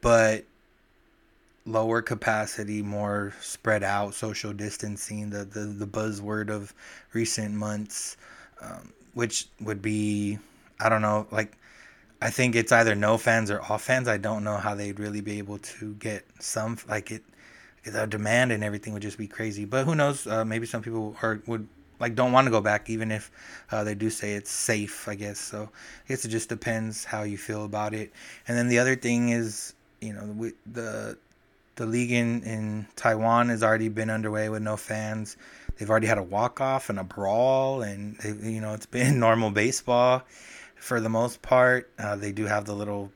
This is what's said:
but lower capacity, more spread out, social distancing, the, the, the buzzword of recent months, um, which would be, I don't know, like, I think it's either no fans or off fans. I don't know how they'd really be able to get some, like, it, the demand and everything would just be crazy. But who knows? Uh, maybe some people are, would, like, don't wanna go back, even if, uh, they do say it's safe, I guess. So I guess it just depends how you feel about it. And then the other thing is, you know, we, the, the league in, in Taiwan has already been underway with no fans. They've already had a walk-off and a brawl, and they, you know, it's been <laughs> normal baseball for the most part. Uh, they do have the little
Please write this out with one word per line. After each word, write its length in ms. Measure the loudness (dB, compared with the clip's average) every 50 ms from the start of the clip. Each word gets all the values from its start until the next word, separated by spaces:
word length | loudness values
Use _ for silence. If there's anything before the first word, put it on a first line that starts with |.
but 420 | 6 8 8 8 8 6 4 0 -4 _ _ _ _ _ _ _ _ _ _ _ _ _ _ _ _ _ _ _ _ _ _ _ _
lower 360 | -2 0 0 2 4 2 0
capacity, 800 | 0 0 -4 0 0 0 2 2 0 -4 -6 -8 -6 -4 -4 -4
more 520 | -4 -4 -4 -4 -2 -2 -2 -2 -2 -4 -8 -10
spread 440 | -12 -12 -12 -4 _ 2 2 2 2
out, 300 | 0 0 0 0 -2 -4
social 380 | -6 -6 -6 -6 -6 -6 -8 -6
distancing, 760 | -6 -6 -8 -6 -6 -8 -8 -8 -8 -8 -8 -8 -8 -8 -6
the, 160 | -6 -8 -8
the, 140 | -8 -8 -8
the 260 | -8 -8 -6 -6 -8
buzzword 640 | -6 -4 -2 -2 -2 -4 -6 -6 -4 -4 -2 -2 -2
of 240 | -4 -6 -6 -10 -16 _ -20 -20 -20 -20 -20 _ -2
recent 400 | -2 -2 0 -2 -4 -4 -4 -4
months, 640 | -4 -4 -4 -4 -4 -6 -8 -8 -10 -10 -10 -12 _ -20 -20 -20 -20 -20 -20 _ -18
um, 300 | -16 -14 -14 -14 -16 -20 -20 _ -20 _ _
which 340 | -2 -2 -2 -2 -4 -6 -8 _ _
would 220 | -6 -6 -6 -4
be, 580 | -2 -2 0 0 0 0 0 0 -2 -2 -4 -6 -8 _ _ _ _ _ _ _
I 100 | 2 4
don't 120 | 4 4
know, 260 | 4 4 2 2 0 0
like, 260 | -2 -2 -2 -2 -4 _ _ -20 -20 -20 -20 -20 -20 _ _ _ _ _
I 80 | -4 -2
think 260 | 2 2 2 4 4
it's 160 | 4 4 6
either 240 | 6 6 8 6 4
no 220 | 4 4 4 2 4
fans 340 | 4 4 4 4 2 0
or 100 | -2 -4
off 220 | -2 -2 -4 -4 0
fans. 240 | 2 0 2 2 0
I 100 | -2 0
don't 260 | 0 -2 -2 -2 -2
know 140 | -2 -2 -2
how 180 | -2 -2 -4
they'd 240 | -4 -6 -8 -6 -6
really 220 | -6 -6 -6 -6
be 160 | -6 -6 -6 -6
able 200 | -6 -8 -10 -10
to 340 | -10 -14 -14 -12 -12 -12 -12
get 300 | -8 -8 -8 -8 -8 -10 _ _ -12
some, 380 | -10 -6 -4 -4 -4 -4 -4 -6 -6 -4
like, 240 | -4 -4 -4 -6
it, 120 | -12 -12 -12 _ _ _ -20 -20 -20 -20 -20 -20 _ _ _
the 220 | -8 -4 -2 -2
demand 460 | -2 -2 -2 0 4 4 4 4 4
and 120 | 2 0 0
everything 300 | -2 -4 -4 -6 -8 -8
would 80 | -6
just 160 | -6 -8 -8 -8
be 100 | -10 -10
crazy. 380 | -6 -6 -6 -6 -4 -6 -6
But 200 | -2 0 0 2
who 100 | 2 4
knows? 320 | 4 4 2 2 0 -4 -2
Uh, 180 | 0 0 0
maybe 200 | 0 0 -2 -4
some 160 | -4 -6 -8
people 340 | -6 -4 -4 -4 -4 -6 -6 -2
are, 200 | -2 -2 -2 -2 -4
would, 220 | -6 -6 -6 -6 -8 -16 -20 -20 _ _ _
like, 160 | -4 -2 2
don't 160 | 2 2 6
wanna 200 | 8 6 6 8
go 100 | 6 4
back, 280 | 4 4 2 2 0 -2
even 220 | -4 -4 -2 -2
if, 180 | -4 -4 -6 -10 _ -20 -20 -18 -18 -20 -12 _
uh, 120 | -4 -2 -2
they 120 | -2 -2
do 140 | 0 -2 -2
say 240 | -2 -2 -4 -4 -4
it's 180 | -4 -6 -6
safe, 560 | -6 -4 0 0 0 0 0 -4 -8 -10 -10 -10
I 80 | -8
guess. 240 | -8 -8 -10 -8 -8
So 300 | -10 -10 -8 -10 -10 -10 _ -20 -20 -20 -20 -20 -8
I 20 | -6
guess 180 | -6 -6 -4
it 40 | -2
just 200 | -2 -2 -2 -2
depends 540 | -8 -6 -2 -2 -2 -2 -2 -4 -6 -8 -8
how 200 | -6 -6 -6 -4
you 140 | -6 -6 -8
feel 280 | -8 -6 -6 -6 -6
about 280 | -6 -4 -4 -4 -4 -4
it. 180 | -6 -8 -10 _ -20 -20 -20 -20 -18 _ -2
And 100 | 0 2
then 100 | 2 4
the 120 | 6 6
other 160 | 6 4 2
thing 340 | 2 2 0 2 2 2 2
is, 440 | 2 0 0 -2 -4 -8 -10 -12 -14 _ _ _ _ _
you 140 | -10 -10 -10
know, 100 | -8 -10
we, 300 | -10 -8 -6 -8 -8 -8 _ _ -12
the, 460 | -10 -8 -8 -6 -6 -6 -8 -8 -10 -12 _ _ _ _ _ _ _ _ _ _ _
the 100 | -6 -4
league 260 | 0 2 2 2 4
in, 320 | 2 2 2 2 0 0 -2
in 440 | -4 -6 -4 -4 -4 -4 -6 -8 -10 -12
Taiwan 540 | 2 2 4 4 4 4 4 6 6 6 4
has 140 | 2 2 4
already 260 | 4 4 4 2 0
been 200 | -2 -2 -2 -2
underway 400 | -2 -2 -2 -2 -2 0 -2 -2
with 120 | -2 -2
no 160 | -2 -2 -4 -4
fans. 600 | -4 -6 -6 -4 -4 -4 -4 -6 -6 -8 -12 -16 -20 -20 -20 -20 -8 -8 -6 -6
They've 120 | 0 2
already 180 | 2 4 4 4
had 100 | 2 2
a 60 | 0
walk-off 680 | -2 0 0 0 0 0 0 0 0 0 0 -2 -2
and 100 | -4 -4
a 40 | -4
brawl, 800 | -8 -6 -4 0 2 4 4 4 4 4 4 2 2 0 -2
and 340 | -4 -6 -6 -8 -10 -10 -10 -8
they, 340 | -8 -8 -8 -6 -6 -6
you 100 | -4 -4
know, 120 | -4 -6 -6
it's 120 | -8 -10
been 340 | -6 0 2 4 4 6 6
<laughs> 80 | 8 6
normal 220 | 6 6 4 2
baseball 720 | 4 4 4 4 2 0 0 2 4 6 6 6 6 4 0 _ -20 -20 -20 -20 -20 -20 -20 -20 _
for 240 | -18 -6 -2 -2 0
the 100 | 0 2
most 320 | 2 2 0 0 -2 -8
part. 480 | 0 4 6 8 8 8 6 4 0 -6 _ -8
Uh, 180 | -4 -4 -4
they 160 | -2 -4 -4
do 140 | -2 -2 0
have 200 | 0 0 0 0
the 100 | -2 -4
little 360 | -4 -4 -4 -4 -6 -8 -10 -14